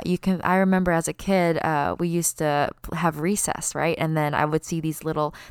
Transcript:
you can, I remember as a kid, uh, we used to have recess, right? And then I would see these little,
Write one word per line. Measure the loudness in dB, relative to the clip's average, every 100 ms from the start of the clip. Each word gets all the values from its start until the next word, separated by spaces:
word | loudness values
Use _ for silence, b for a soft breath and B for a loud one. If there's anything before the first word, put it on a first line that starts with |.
| 0
you | 0
can, | 0 0
I | 2 4
remember | 4 4 4
as | 2 0
a |
kid, | -4 0 2 2 2
uh, | 0 0 0 0
we | 0
used | 0 0 0
to | 0 0 0 -4 -10
have | -2 -2 0
recess, | -2 0 -2 -4 -6
right? | -2 0 0
And | 0 0
then | 0
I | 0 2
would | 0
see | -2 -4
these | -4 -4
little, | -4 -2 -2 -4 B